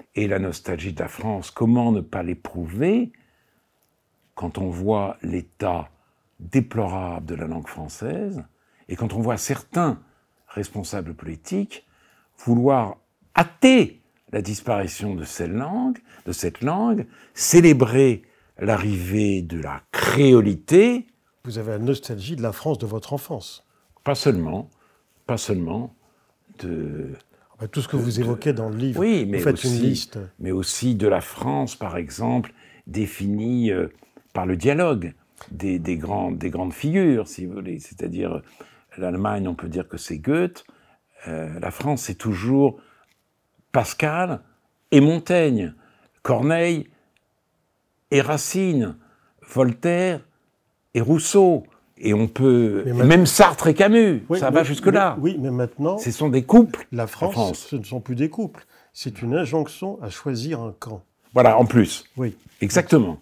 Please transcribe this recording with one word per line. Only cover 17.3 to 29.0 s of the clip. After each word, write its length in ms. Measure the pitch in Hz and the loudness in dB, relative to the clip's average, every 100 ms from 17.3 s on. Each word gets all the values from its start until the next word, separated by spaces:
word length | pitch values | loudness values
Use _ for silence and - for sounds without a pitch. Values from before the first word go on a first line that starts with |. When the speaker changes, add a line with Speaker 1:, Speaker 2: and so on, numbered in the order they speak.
Speaker 1:
célébrer 880 | - - 170 170 139 120 123 135 104 - _ _ - | -6 4 8 8 8 4 4 4 2 -6 _ _ -6
l'arrivée 840 | 98 107 101 95 90 104 104 98 | -2 0 0 -4 -2 0 0 0
de 180 | 82 82 | -4 -8
la 200 | 76 69 - | -10 -12 -10
créolité. 1160 | - - 131 139 123 104 92 - 170 226 247 233 _ _ _ | -4 0 4 8 8 8 0 4 6 6 4 -4 _ _ _
Speaker 2:
Vous 140 | 123 110 | -14 -10
avez 140 | 110 | -8
la 80 | 107 | -4
nostalgie 560 | 117 139 - 107 101 160 | -2 -2 -4 -10 -8 -6
de 40 | |
la 100 | 113 | -6
France 240 | 98 160 143 | -6 -6 -4
de 80 | 110 | -6
votre 260 | 110 - | -8 -8
enfance. 520 | 143 - 135 - - _ _ _ _ | -10 -8 -12 -14 -20 _ _ _ _
Speaker 1:
Pas 120 | - 139 | -4 0
seulement, 540 | 147 101 78 90 151 _ _ _ _ _ - | 2 0 0 -6 -10 _ _ _ _ _ -6
pas 100 | 113 | -6
seulement 580 | - 98 82 98 123 - _ _ _ _ _ - | -4 -4 -4 -6 -10 -14 _ _ _ _ _ -14
de 520 | 90 80 76 76 73 - _ _ _ | -10 -8 -8 -10 -12 -14 _ _ _
Speaker 2:
Ah 40 | - | -16
bah, 60 | 110 | -10
tout 120 | - | -8
ce 60 | 123 | -4
que 80 | 127 | -4
Speaker 1:
de, 60 | |
Speaker 2:
vous 100 | 120 | -2
Speaker 1:
de 80 | 110 | -2
Speaker 2:
évoquez 320 | 120 120 156 | -4 -4 -4
dans 180 | 120 110 | -4 -4
le 60 | 107 | -4
livre, 240 | 131 | -4
Speaker 1:
oui, 240 | 123 | -2